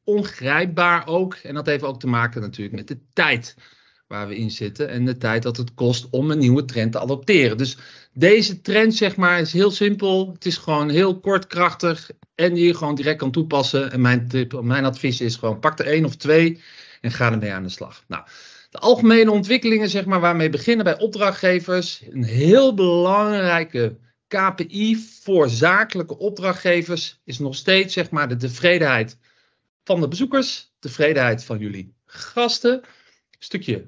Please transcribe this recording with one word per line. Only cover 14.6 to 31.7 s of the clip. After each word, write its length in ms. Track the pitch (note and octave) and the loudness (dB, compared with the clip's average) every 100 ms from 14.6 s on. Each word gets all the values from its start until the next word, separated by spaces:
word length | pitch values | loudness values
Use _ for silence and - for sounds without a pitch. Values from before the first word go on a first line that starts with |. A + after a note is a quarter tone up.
mijn 240 | A#2+ C3+ C3+ | -2 0 0
advies 360 | C3 C#3 A#2+ | -2 -2 -2
is 140 | A#2 A2+ | -4 -4
gewoon: 240 | A2+ G#2+ | -4 -2
pak 200 | D#3 D#3 | -2 -2
er 60 | - | -2
één 200 | D#3+ D#3 | 0 0
of 100 | - | -2
twee 460 | C#3+ D#3 E3 E3 - - - - | 4 4 4 0 -12 -20 -20 -10
en 100 | A#2+ | -8
ga 200 | - A#2+ | -2 0
ermee 200 | A#2 G#2 | 0 -4
aan 120 | F#2+ | -6
de 60 | F#2 | -10
slag. 340 | - - - - | -12 -16 -18 -14
Nou, 160 | D2 - - - - _ | -14 -14 -20 -20 -20 _
de 80 | - | -2
algemene 540 | A3 A3+ A3+ A3+ A3 | 2 4 6 6 6
ontwikkelingen, 580 | G#3 F#3+ B3+ A#3 A3 G#3 | 4 2 0 2 0 0
zeg 160 | F#3+ F#3+ | -4 -2
maar, 140 | F#3 | 2
waarmee 300 | F3 E3+ D#3+ | 2 2 0
beginnen 360 | D3 A3 A#3 F#3 | 0 0 0 0
bij 140 | D3+ | 0
opdrachtgevers. 1040 | G#3+ G#3 G3+ F#3+ F#3 F3+ F3 F3+ F3 - - | -2 -2 -2 0 0 0 0 -4 -4 -10 -12
Een 140 | C3 | -6
heel 500 | A2+ A#2 D3+ A#3+ C4+ | -4 0 6 6 6
belangrijke 1200 | G3+ F#3 F3 F3+ G3+ G#3 G#3 F3+ E3+ E3 B2 A2+ - _ _ - | 4 2 2 2 2 0 0 0 0 -2 -4 -4 -4 _ _ -8
K 280 | G3 F#3+ F#3 | -2 -2 -2
P 40 | |
I 380 | E3 G3 A3 A3 - - | -6 -2 0 0 -4 -12
voor 280 | - F#3 C3+ | 0 2 2
zakelijke 680 | A#2 D#3+ G3 A3 F#3 D#3+ - | 2 2 2 0 -4 -8 -6
opdrachtgevers 1040 | G3+ G3 F#3+ F#3 F#3 F3 E3+ E3+ - - | -8 -4 -4 -2 0 0 0 -6 -8 -14
is 160 | - B2 | -14 -8
nog 160 | C#3+ C3+ | -8 -6
steeds, 380 | - F#3+ F#3+ | 0 2 2
zeg 160 | F#3 E3+ | -4 -4
maar, 200 | D#3 C#3 | -4 -4
de 60 | B2 | -4
tevredenheid 840 | B2+ B2 F3 F3 D3+ B2 A2 - _ _ _ _ _ _ | -6 -2 2 2 2 0 -2 -10 _ _ _ _ _ _
van 180 | - F3 | -4 -2
de 60 | D3 | -2
bezoekers, 640 | F3 C4+ C4+ C4 - - _ | -2 -2 -2 -2 -6 -14 _
tevredenheid 640 | C#3+ B2 D3+ D3 B2 A2+ | -10 -2 0 2 2 0
van 140 | - A2 | -4 -8
jullie 360 | G#2 | -8